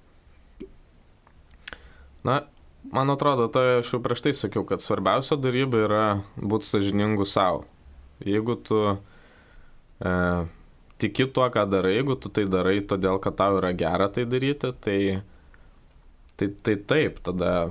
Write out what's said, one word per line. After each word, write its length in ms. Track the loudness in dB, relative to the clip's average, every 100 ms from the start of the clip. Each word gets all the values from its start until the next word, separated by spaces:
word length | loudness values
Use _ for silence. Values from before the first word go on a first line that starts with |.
| -20 _ _ -20 -20 -20 -20 -20 -20 -20 -20 _ _ -20 -20 -20 -20 -20 -20 -20 -20 -8 -2
Na, 160 | -2 -2 -20 -20 -20 -6
man 200 | -2 0
atrodo, 340 | 2 2 2 2
tai 300 | 2 4 2
aš 140 | 2
jau 60 | -4
prieš 220 | -2 -2 -2
tai 60 | -2
sakiau, 280 | -2 -4 -2
kad 160 | -4
svarbiausia 540 | -2 0 2 2 0 -2
dorybė 440 | 0 0 0 2 2
yra 200 | 2 2 0 -4
būt 320 | -8 -2 -2 0
sąžiningu 600 | 0 2 2 0 0 0
sau. 340 | 2 2 0 -6 -20 -20 -20 -20 -12
Jeigu 360 | -2 -2 0 -4
tu, 200 | 0 0 2 -2 -6 -20 -20 -20 -20 -20 -20 -20 _ -6
e, 180 | -2 0 0 0 -4 -10 -20 -20 -20 -6
tiki 280 | -4 0 -2
tuo, 200 | 2 0
ką 100 | 2 2
darai, 240 | 2 2 2
jeigu 220 | 0 -4
tu 120 | -4
tai 140 | -2
darai 360 | 0 2 2 0
todėl, 400 | 0 0 0 0
kad 160 | -2 0
tau 220 | 2 2
yra 120 | 0
gera 380 | 0 -2 0 0
tai 140 | -2 -4
daryti, 480 | -2 -2 -2 -6 -6
tai, 160 | -2 0 0 -2 -8 -20 -20 -20 -20 -20 -20 -20 -20 -20 -20 -6
tai, 140 | -6
tai 240 | -4 -2 -2
taip, 460 | 0 0 0 -2
tada 300 | -6 -2 0 0 -2